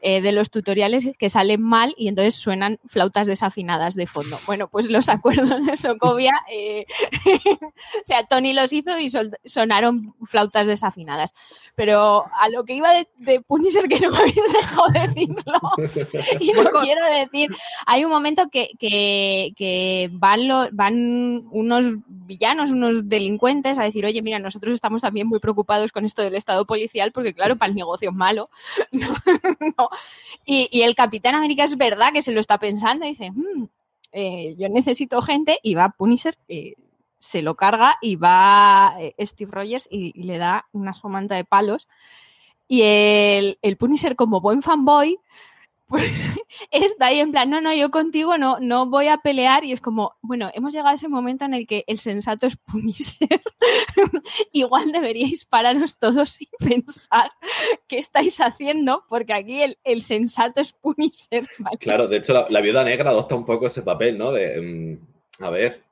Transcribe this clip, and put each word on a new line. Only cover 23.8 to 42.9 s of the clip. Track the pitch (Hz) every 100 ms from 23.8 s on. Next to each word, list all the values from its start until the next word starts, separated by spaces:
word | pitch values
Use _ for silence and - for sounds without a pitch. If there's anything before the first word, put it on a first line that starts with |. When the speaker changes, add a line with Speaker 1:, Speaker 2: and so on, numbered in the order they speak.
Speaker 1:
a |
decir, | 214 214 202
"Oye, | 220
mira, | 220 214
nosotros | 196 202 202
estamos | 240 220 220
también | 233 208 220
muy | 220
preocupados | 214 208 208 208 220
con | -
esto | 214 -
del | 202 190
estado | - 190 202
policial", | 220 220 226 202
porque | 254 233
claro, | 175 196 240
para | 208
el | 202
negocio | 180 175 196
es | 185
malo. | 185 214 214 _
<laughs> | - - 453
No, | 254 - - - 349 381 339 311 -
no. | 247 359 - - - - -
Y, | 277 247
y | 240
el | 233 240
Capitán | 240 214 247 285
América | 311 285
es | 285 285
verdad | 254 208 247
que | 302
se | 262
lo | 220
está | 214 208
pensando | 208 208 220 277 311
y |
dice, | 294 190
"Hmm, | 196 349 359 226 _ _ _ -
eh, | 190 196 180 160 165
yo | 190
necesito | 214 262 262 269 247
gente", | - 285 311 320
y | 220 165
va | 185
Punisher, | - 196 240 320 320 _
eh, | 165 - - _ _ _ _
se | - -
lo | 156 160
carga | 196 220 240 -
y | 233 180
va, | 170 185 196 202 202 196 196 185
eh, | 165 - 208
Steve | - 202
Rogers | 196 202 240 -
y, | 202 180 -
y |
le | 180 175
da | 175 196 -
una | 208 196
somanta | 190 208 196 202 196
de | 180
palos. | 196 208 233 _ _ _ - _ _ _ _ _
Y | 254
el, | 214